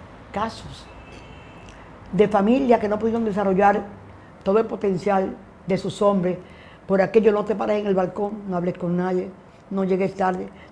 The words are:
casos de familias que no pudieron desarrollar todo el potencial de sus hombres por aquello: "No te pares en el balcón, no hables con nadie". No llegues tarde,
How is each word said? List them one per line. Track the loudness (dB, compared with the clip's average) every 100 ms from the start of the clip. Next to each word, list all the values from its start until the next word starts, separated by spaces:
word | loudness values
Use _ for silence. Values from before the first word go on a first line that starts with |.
| -18 -20 -12
casos | -6 -6 -6 -14 -16 -18 -20 -20 -20 -20 -20 -20 -20 -20 -20 -20 -20 -4
de | 2 4
familias | 4 4 4 4 4
que | 2
no | 0
pudieron | 0 0 -2
desarrollar | 0 0 4 4 4 -2 -12 -20 -20 -20 -6
todo | 0 0
el |
potencial | 0 -2 -2 0 0 0 0 -6 -16 -14 -4
de | -2
sus | -2 0
hombres | 2 2 0 -4 -10 -20 -20 -18 0
por | 2
aquello: | 4 4 4
"No | 4
te | 0
pares | -2 0 0
en | 2
el |
balcón, | 0 0 -2 -6 -6 -6
no | -2
hables | -2 -2
con | -2 -2
nadie". | 0 -2 -4 -10 -20 -20 -8
No | -4
llegues | 0 0 0
tarde, | 0 -2 -2 -8 -14 -20